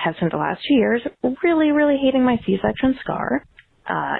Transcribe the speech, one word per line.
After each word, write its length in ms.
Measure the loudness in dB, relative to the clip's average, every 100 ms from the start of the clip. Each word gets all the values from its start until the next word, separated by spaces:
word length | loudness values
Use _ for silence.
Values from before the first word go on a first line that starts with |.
have 120 | -4 -2
spent 160 | -2
the 60 | -2
last 240 | -4 -4 2
two 80 |
years 280 | 2 4 0 -4 -4 -4 0
really, 260 | 0 2 2
really 280 | 2 2 2
hating 220 | 2 2
my 120 | 2 0
C-section 520 | 0 -2 -2 0 0 0
scar. 440 | -4 -6 -4 -4 -6 _ -20 _ -6
Uh, 280 | -4 -4